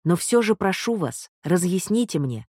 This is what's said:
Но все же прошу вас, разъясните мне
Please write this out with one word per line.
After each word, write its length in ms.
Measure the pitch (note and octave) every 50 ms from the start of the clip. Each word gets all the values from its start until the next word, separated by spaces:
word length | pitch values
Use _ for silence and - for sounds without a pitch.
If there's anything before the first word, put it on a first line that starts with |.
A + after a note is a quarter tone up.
| -
Но 120 | D#3+ F3
все 260 | E3+ - - A#3+ A#3+
же 120 | A#3 G#3 G#3+
прошу 420 | - G3+ F#3+ F#3 - - A#3 A#3
вас, 340 | G#3 D#3+ A#2+ - - - - _ _
разъясните 760 | - D3+ F3 F3 E3+ F3+ F3+ F#3 - - G#3 A#3 A#3+ - - D#3
мне 280 | C#3+ C3 A#2+ A2 A2 _